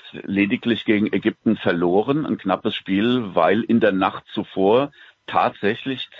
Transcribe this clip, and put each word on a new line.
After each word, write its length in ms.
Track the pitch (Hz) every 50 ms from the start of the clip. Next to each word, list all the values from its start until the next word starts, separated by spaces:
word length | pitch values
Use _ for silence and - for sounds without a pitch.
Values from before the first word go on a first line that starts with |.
| - -
lediglich 720 | - - - - 98 98 101 101 127 - - 120 110 101 -
gegen 280 | - 107 101 107 101
Ägypten 440 | - 98 - 107 - _ - 117 104
verloren, 720 | - - 101 90 85 87 87 90 101 107 127 143 160 147
ein 120 | - 110 -
knappes 360 | - 95 92 92 - 110 -
Spiel, 600 | - - - 95 98 107 120 123 127 113 98 87
weil 280 | 87 82 85 98 113
in 180 | 117 - 117 117
der 120 | 110 104
Nacht 320 | 95 95 95 95 - - - -
zuvor 600 | - 110 95 - - 95 95 98 110 127 143 143 _ - - - _ _ - -
tatsächlich 800 | - 92 92 123 123 - - 101 113 - - 135 131 120 - - -